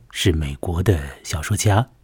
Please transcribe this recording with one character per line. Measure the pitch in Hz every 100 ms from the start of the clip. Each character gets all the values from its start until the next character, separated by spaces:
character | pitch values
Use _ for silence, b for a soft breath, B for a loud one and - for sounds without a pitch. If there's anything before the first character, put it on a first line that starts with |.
| -
是 | - 101
美 | 80 71 69
国 | - 87
的 | 92 85 69 -
小 | - 80
说 | - 101
家 | 107 98 127 _